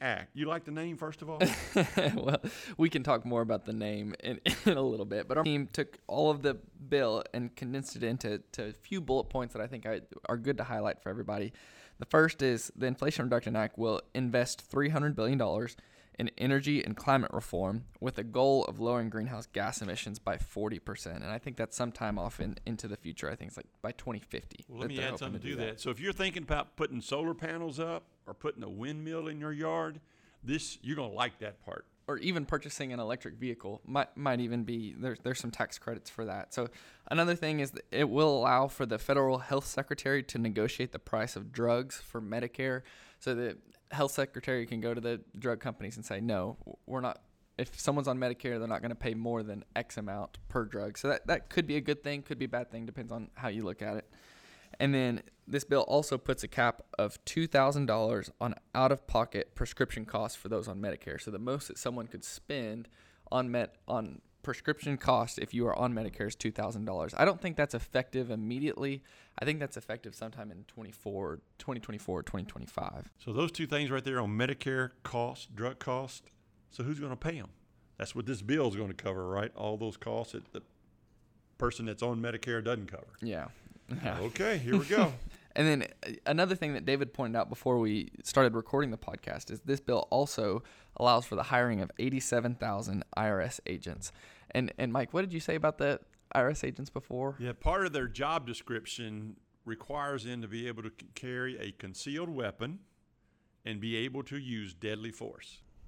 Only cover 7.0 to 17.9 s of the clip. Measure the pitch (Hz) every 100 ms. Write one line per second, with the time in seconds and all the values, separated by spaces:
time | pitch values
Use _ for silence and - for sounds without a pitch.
7 | 123 110 - 120 120 - 127 135 131 -
8 | 117 123 110 104 - - 107 104 - 196
9 | 139 131 113 135 123 113 110 127 110 107
10 | - - - 120 117 135 120 113 104 78
11 | - 95 - 104 104 - - - - -
12 | - 160 160 - 135 117 - - 127 127
13 | 143 151 131 120 110 110 107 - 113 107
14 | - - 127 123 123 - - - 143 156
15 | 147 143 110 135 107 92 117 - - -
16 | - - 120 - 127 139 139 143 - 107
17 | - 135 - - - 85 95 110 -